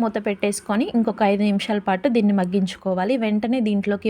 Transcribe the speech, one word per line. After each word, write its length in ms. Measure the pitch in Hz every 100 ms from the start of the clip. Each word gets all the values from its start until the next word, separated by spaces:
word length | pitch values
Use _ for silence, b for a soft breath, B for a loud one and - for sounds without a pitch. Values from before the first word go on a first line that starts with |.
మూత 160 | 226 220 208
పెట్టేసుకొని 600 | 196 202 202 - 208 359 233
ఇంకొక 260 | 220 202 208
ఐదు 120 | 202 208
నిమిషాల 300 | 196 - 208 196
పాటు 200 | 185 285 233
దీన్ని 180 | 208 202
మగ్గించుకోవాలి. 760 | 180 196 185 - 190 180 190 262
వెంటనే 360 | 220 214 220 254 214
దీంట్లోకి 420 | 202 196 202 220